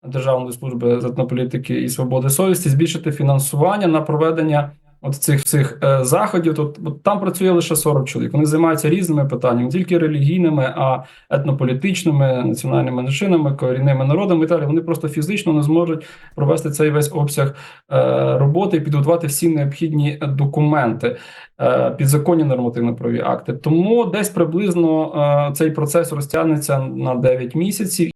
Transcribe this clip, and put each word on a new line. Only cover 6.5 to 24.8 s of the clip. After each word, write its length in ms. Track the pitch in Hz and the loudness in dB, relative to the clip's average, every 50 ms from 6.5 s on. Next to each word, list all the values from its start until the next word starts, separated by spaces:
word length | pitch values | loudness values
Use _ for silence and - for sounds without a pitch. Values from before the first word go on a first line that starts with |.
| 151 | 0
то, 200 | 147 147 143 147 - - | 0 -4 -4 -6 -10 -10
от 180 | 156 - - | -10 -10 -2
там 180 | _ 196 208 190 | _ 0 0 0
працює 300 | 196 190 - - 190 190 | -2 -4 -2 0 2 2
лише 260 | 180 170 165 - 165 | 4 2 2 0 -2
сорок 320 | 151 - 156 143 135 - - | 0 0 0 0 0 0 -2
чоловік. 240 | - 123 120 117 | -4 -6 -4 -2
Вони 140 | - 143 151 | 0 2 2
займаються 440 | 151 151 160 165 165 160 147 - 151 | 2 4 4 4 2 2 2 2 0
різними 340 | 170 190 185 165 156 147 139 | 2 2 0 0 0 0 0
питаннями, 400 | 139 131 120 123 127 120 120 123 | 0 -2 -2 0 0 2 2 0
не 60 | 127 | 0
тільки 280 | 135 180 185 180 175 170 | -2 -2 -2 0 0 2
релігійними, 760 | 160 156 151 147 139 143 170 185 175 160 151 143 131 127 127 | 2 2 0 2 2 2 2 2 2 2 2 2 0 -2 -2
а 260 | - 135 135 131 131 139 - - - _ _ | -2 0 0 0 -2 -4 -14 -20 -20 _ _
етнополітичними, 1120 | - 143 139 151 135 139 135 127 127 131 180 196 185 - - 170 151 139 139 131 127 127 123 | -2 -2 0 -2 -2 0 0 -2 -2 -2 -2 -2 -2 0 0 0 2 2 2 2 2 0 0
національними 580 | 127 123 120 - 135 135 135 131 127 127 123 | -2 -2 -2 -4 -2 0 0 0 0 -2 -4
меншинами, 520 | 127 135 139 - 202 196 180 165 151 139 139 | -2 -2 -2 -2 0 2 2 2 2 0 -2
корінними 500 | 139 135 127 127 131 135 143 139 131 135 | -2 -2 -2 0 2 2 2 2 2 2
народами 400 | 135 147 175 202 196 180 160 160 | 2 2 2 2 2 2 2 2
і 40 | 160 | 2
так 100 | 175 160 | 2 0
далі. 80 | 147 | 0
Вони 140 | 139 151 165 | 0 0 0
просто 280 | 165 165 170 156 - 156 | 0 -2 -4 -4 -4 -6
фізично 440 | 143 160 151 165 208 202 - 170 | -4 -4 -4 -2 -4 -2 0 0
не 100 | 156 151 | 2 2
зможуть 440 | 147 147 160 165 175 165 160 156 - - - - - - - | 2 2 2 2 2 0 -2 -6 -6 -14 -20 -20 -20 -18 -6
провести 360 | - 143 139 165 156 - 156 | -2 0 0 0 0 0 -6
цей 200 | 143 - 156 151 | -2 0 0 2
весь 220 | 143 151 147 143 - | 2 2 0 0 0
обсяг, 400 | 160 143 143 - - 139 139 - - - - - - _ _ | -2 -2 -2 0 -2 -2 -2 -2 -8 -18 -20 -20 -20 _ _
е, 460 | 143 131 131 127 127 131 135 131 131 131 | 0 2 2 2 2 2 2 0 2 2
роботи 380 | 139 143 147 175 202 202 185 | 2 2 2 2 0 2 0
і 40 | 156 | 0
підготувати 460 | 143 - 147 147 139 151 170 170 170 | 0 0 0 0 2 2 2 0 0
всі 220 | 151 - - - 170 | -4 -4 0 0 0
необхідні 680 | 160 151 139 143 - - 165 156 151 151 147 147 151 - 156 143 | 2 2 -2 -2 -4 -4 -4 -2 0 0 0 0 -2 -4 -4 -4
документи, 880 | 135 139 143 139 - 156 151 151 151 151 131 117 110 113 - 120 120 - - - - - - - _ _ | -2 0 -2 0 0 0 2 2 2 2 2 0 -2 -2 -2 -4 -4 -4 -14 -20 -20 -20 -20 -20 _ _
е, 300 | 131 123 127 131 127 127 | 0 0 2 2 0 0
підзаконні 540 | 123 - 139 135 143 151 143 180 175 165 151 | 0 0 2 2 2 2 4 2 2 2 2
нормативно-правові 760 | 139 131 123 123 120 117 120 117 120 117 120 - 120 117 117 | 2 0 0 -2 -2 -2 -2 -2 -2 -2 -4 -4 -4 -4 -2
акти. 320 | - 123 127 - - - | -2 -2 -4 -4 -4 -8
Тому 520 | 131 - - 151 156 165 180 208 226 240 233 | -8 -4 0 0 2 2 4 4 2 2 2
десь 240 | 180 165 208 202 - | 0 -2 -2 -4 -2
приблизно, 840 | - - 170 156 160 175 208 196 175 175 | -2 -2 -2 0 0 0 0 0 2 2